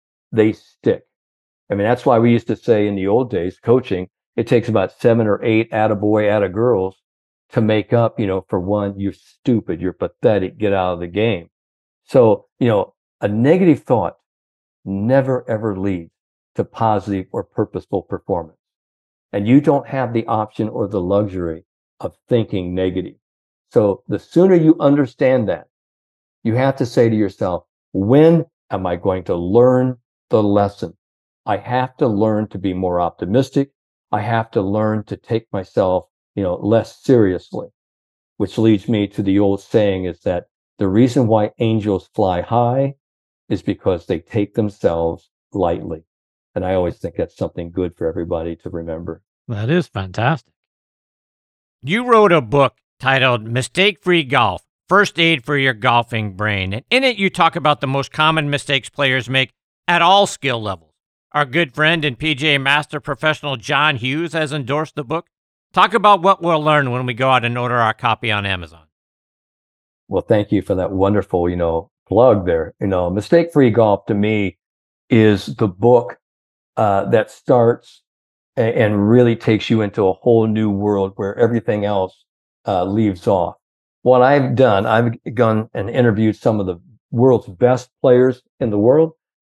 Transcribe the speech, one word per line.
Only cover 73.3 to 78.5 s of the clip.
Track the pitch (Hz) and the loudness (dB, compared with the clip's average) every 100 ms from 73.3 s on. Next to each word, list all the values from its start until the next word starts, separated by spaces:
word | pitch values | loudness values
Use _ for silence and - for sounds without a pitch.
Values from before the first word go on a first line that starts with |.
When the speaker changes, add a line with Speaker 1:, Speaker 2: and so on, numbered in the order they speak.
| 170 170 151 127 | 2 2 2 4
Speaker 1:
Golf | 113 110 98 - | 4 2 2 -2
to | |
me | 104 104 107 98 - _ _ _ _ _ | -2 0 0 -2 -6 _ _ _ _ _
is | 120 107 101 - 131 | 4 6 4 -2 -4
the | 107 | -4
book, | 90 113 120 117 - _ _ _ _ _ - | 0 4 4 2 -10 _ _ _ _ _ -2
uh, | 110 98 98 | 0 0 2
that | 113 107 | 0 0
starts | - - 127 117 - _ _ _ _ _ _ _ | -6 0 2 4 0 _ _ _ _ _ _ _